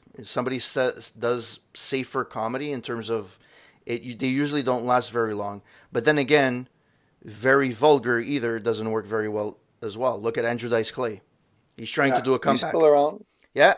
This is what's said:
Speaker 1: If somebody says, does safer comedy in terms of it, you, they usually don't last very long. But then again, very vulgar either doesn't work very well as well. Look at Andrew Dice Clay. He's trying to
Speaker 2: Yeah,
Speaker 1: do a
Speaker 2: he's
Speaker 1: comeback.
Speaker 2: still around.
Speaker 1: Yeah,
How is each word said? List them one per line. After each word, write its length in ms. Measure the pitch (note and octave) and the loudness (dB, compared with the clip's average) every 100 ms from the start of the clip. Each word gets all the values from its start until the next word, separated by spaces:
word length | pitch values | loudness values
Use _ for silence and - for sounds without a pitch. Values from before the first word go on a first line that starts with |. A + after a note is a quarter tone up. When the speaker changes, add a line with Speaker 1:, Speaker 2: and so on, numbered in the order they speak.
| _ | _
Speaker 1:
If 140 | - A2 | -18 -6
somebody 320 | C3+ B2 B2+ | -4 -2 -4
says, 500 | - C#3 B2+ - - | -2 0 0 -2 -12
does 480 | A2+ A#2 B2 A2 - _ | -4 -2 -2 -4 -12 _
safer 500 | - - C3+ B2 C3+ | -12 -6 -4 -4 -4
comedy 480 | A#2+ A#2 A2+ C3 D3 | -4 -4 -4 -4 -6
in 120 | C3+ | -8
terms 260 | A#2 A#2 G#2+ | -6 -8 -4
of 300 | A2+ F#2+ - _ - _ _ - | -4 -6 -18 _ -20 _ _ -8
it, 160 | A#2+ | -8
you, 140 | B2+ A2+ | -8 -4
they 120 | C3 | -2
usually 360 | C3 D3 D3 | 0 0 -2
don't 220 | B2+ B2 A#2+ | 0 -2 2
last 260 | B2 A#2+ | 0 0
very 220 | A#2 A2+ | -2 -2
long. 280 | G#2 G2+ G2+ - - _ | -2 -6 -10 -16 -20 _
But 140 | B2 B2 | 0 2
then 120 | D3 | 2
again, 500 | C3 D3+ C3+ B2 B2+ _ _ _ _ _ | 4 4 4 -2 -8 _ _ _ _ _
very 480 | A2+ G#2 B2+ C#3 C3+ | -20 -2 4 4 2
vulgar 480 | G#2+ D3+ C#3+ A#2 A#2 | 2 4 4 2 -2
either 400 | A#2+ C#3+ A#2 A2+ | -2 -2 -2 -2
doesn't 300 | A2 G#2+ A2 | -2 -2 -2
work 160 | A2 G2+ | -4 -4
very 240 | A2 G#2+ | -4 -2
well 300 | G#2+ G#2+ - _ _ | -4 -6 -8 _ _
as 140 | A2 G#2 | -10 -2
well. 220 | B2+ G#2+ | -2 -2
Look 180 | A2+ A#2 | -2 -2
at 60 | A#2 | -2
Andrew 240 | A#2+ A#2+ | -2 0
Dice 220 | A#2 A2 | 0 0
Clay. 300 | - A#2+ G2+ _ _ _ _ _ - | -4 -6 -6 _ _ _ _ _ -14
He's 140 | A2+ | -6
trying 220 | - C#3 | 0 2
to 40 | B2+ | 2
Speaker 2:
Yeah, 60 | |
Speaker 1:
do 80 | B2 | 2
a 40 | B2+ | 2
Speaker 2:
he's 60 | |
Speaker 1:
comeback. 260 | D3+ C3 D#3+ | 2 0 0
Speaker 2:
still 140 | E3+ D#3 | 4 6
around. 400 | C#3+ D3 G3+ - _ _ | 6 4 -2 -14 _ _
Speaker 1:
Yeah, 200 | C3 E3 | 4 6